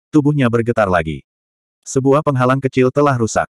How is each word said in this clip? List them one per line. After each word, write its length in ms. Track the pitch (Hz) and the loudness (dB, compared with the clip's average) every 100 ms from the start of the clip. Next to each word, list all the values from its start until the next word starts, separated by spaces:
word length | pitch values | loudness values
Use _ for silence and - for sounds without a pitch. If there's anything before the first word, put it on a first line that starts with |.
| _ | _
tubuhnya 400 | 151 143 147 123 | 0 0 0 0
bergetar 320 | 117 113 113 101 | 0 0 0 0
lagi. 400 | 90 80 71 - _ _ _ _ _ | 0 -2 -8 -14 _ _ _ _ _
Sebuah 400 | - 139 131 139 | -8 -2 2 2
penghalang 400 | 151 131 127 135 | 2 0 0 0
kecil 320 | 131 - 127 | -2 0 0
telah 240 | 139 147 127 | 2 0 0
rusak. 320 | 113 95 80 | -2 -2 -6